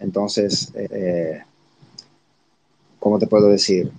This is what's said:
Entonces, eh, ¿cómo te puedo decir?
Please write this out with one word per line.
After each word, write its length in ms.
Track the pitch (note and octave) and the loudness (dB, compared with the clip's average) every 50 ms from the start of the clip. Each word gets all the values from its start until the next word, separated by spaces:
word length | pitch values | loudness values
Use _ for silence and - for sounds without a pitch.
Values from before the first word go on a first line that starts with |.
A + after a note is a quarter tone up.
Entonces, 720 | G2+ G2 F2+ G2 G2+ G2+ - - G2+ G2+ - - - - - | -8 -6 -4 -2 -2 -2 -2 -2 -2 0 -2 -4 -8 -8 -10
eh, 680 | - G2+ G2 - G2 F#2+ F2+ F2 F2 E2+ D#2+ D#2 - - _ _ _ _ _ _ _ - - _ - - _ _ _ _ _ _ _ _ _ _ _ _ _ _ _ _ _ _ - | -10 -10 -8 -6 -6 -4 -2 -2 -2 -2 -4 -6 -10 -14 _ _ _ _ _ _ _ -20 -20 _ -20 -20 _ _ _ _ _ _ _ _ _ _ _ _ _ _ _ _ _ _ -4
¿cómo 200 | - G#2 G#2+ G#2 | 0 0 2 2
te 80 | G#2+ | 2
puedo 220 | - - G#2+ G#2 G2+ | 4 4 6 6 6
decir? 440 | G2+ G2 - - G2 F#2 F2 - - | 6 4 2 2 0 0 0 -2 -6